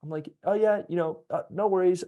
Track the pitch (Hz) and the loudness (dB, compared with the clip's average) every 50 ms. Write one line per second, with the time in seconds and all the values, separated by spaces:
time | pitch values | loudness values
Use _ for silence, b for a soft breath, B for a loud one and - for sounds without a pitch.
0 | _ 147 156 156 151 - - _ _ - 196 208 214 214 208 208 - - 160 175 | _ -8 -8 -8 -8 -10 -16 _ _ -2 0 2 4 2 2 2 -2 -4 -4 -2
1 | 170 160 160 - - _ - 156 - - - 165 202 214 190 190 185 180 180 175 | -2 -2 -4 -8 -10 _ -6 -6 -6 -6 -6 -2 0 2 2 4 4 4 2 2
2 | 180 | 0